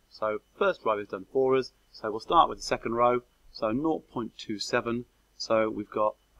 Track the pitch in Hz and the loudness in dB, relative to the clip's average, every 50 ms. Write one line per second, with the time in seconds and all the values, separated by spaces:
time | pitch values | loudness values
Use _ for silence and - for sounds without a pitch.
0 | _ _ - - 110 107 107 104 _ _ _ - 202 196 175 - - 110 107 104 | _ _ -10 -6 -4 -4 -4 -4 _ _ _ -2 0 0 0 0 0 -2 -2 -2
1 | 104 - - 98 92 - - 135 131 131 131 131 127 - _ _ _ _ - - | -2 -8 -10 -10 -8 -4 0 2 2 4 4 2 0 -2 _ _ _ _ -16 -8
2 | - 110 - 113 - - 170 170 147 - 117 - - - 131 120 - 117 113 117 | -8 -6 -6 -6 -4 2 4 4 4 4 2 -6 -6 -4 -4 -4 -4 -4 0 2
3 | 120 123 123 123 - _ _ _ _ - - - 113 110 110 131 151 160 156 165 | 4 4 4 2 -2 _ _ _ _ -18 -10 -4 -2 -2 0 0 0 -2 -2 -2
4 | - _ - 123 117 110 - - - - 110 101 - - - 120 113 117 113 120 | -6 _ -8 -8 -8 -8 -10 -12 -10 -10 -8 -8 -6 -4 -2 -2 -2 -2 -4 -6
5 | 123 _ _ _ _ _ _ - - - 113 110 110 110 - 101 104 - - 110 | -6 _ _ _ _ _ _ -10 -4 0 2 2 2 0 -2 -6 -8 -6 -2 0
6 | 107 107 - _ _ _ _ - | 0 0 0 _ _ _ _ -10